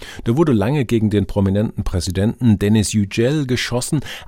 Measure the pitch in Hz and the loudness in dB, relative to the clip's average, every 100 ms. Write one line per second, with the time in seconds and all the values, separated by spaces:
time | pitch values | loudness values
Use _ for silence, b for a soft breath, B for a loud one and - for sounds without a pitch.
0 | B B - 120 165 117 98 151 117 117 | B B -2 2 4 2 2 0 0 0
1 | 107 101 98 - 98 98 107 - 101 95 | 2 0 0 0 0 2 0 -2 -2 -2
2 | 85 92 104 - 123 101 101 110 98 110 | -2 -2 -2 2 2 4 4 2 2 0
3 | 98 - 117 156 135 120 - 120 - 151 | -2 0 0 0 -2 -2 -2 -4 -2 -4
4 | B B | B B